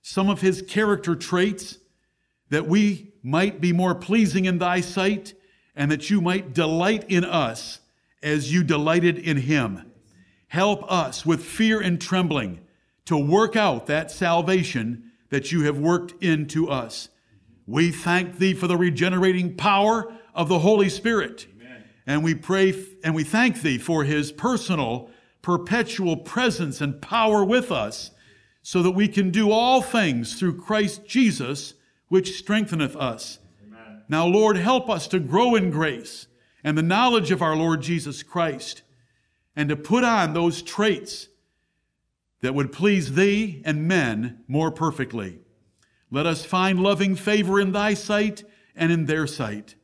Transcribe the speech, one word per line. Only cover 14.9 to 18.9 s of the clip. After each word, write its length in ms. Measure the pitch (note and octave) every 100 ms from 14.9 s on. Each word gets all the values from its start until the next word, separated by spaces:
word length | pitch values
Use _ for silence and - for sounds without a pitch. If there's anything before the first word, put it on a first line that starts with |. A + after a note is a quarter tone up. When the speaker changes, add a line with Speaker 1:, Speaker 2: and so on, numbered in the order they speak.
| A#2+ - _ _
Speaker 1:
that 220 | C#3 C3+
you 120 | E3+
have 140 | D3 C#3+
worked 460 | D#3+ F3 F3 -
into 460 | F#3 D#3 D3 D#3 E3
us. 400 | C3+ A2+ - - _ _ _ _ _ -
We 260 | C3 E3+
thank 460 | - F3 F3 F3+ F3+
thee 160 | F#3+
for 140 | F#3 F3+
the 100 | F3
regenerating 760 | F3+